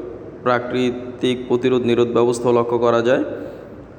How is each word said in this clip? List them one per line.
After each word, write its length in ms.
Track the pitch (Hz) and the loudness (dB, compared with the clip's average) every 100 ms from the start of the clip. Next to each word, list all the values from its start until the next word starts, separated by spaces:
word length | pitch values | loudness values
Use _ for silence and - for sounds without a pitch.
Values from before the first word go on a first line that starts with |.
| - - - - | -10 -14 -16 -6
প্রাকৃতিক 960 | 123 120 120 123 127 123 - - 127 127 127 | 0 0 0 -2 -2 -2 -10 -4 -2 -2 -2
প্রতিরোধ 340 | 123 127 127 | 0 2 2
নিরোধ 260 | 117 117 117 | 2 2 4
ব্যবস্থাও 440 | 117 120 120 127 | 4 2 2 2
লক্ষ্য 260 | 120 117 120 | 2 2 2
করা 220 | 117 117 | 4 4
যায়। 240 | 117 190 302 - - - - - - | 4 2 0 -6 -10 -14 -16 -18 -18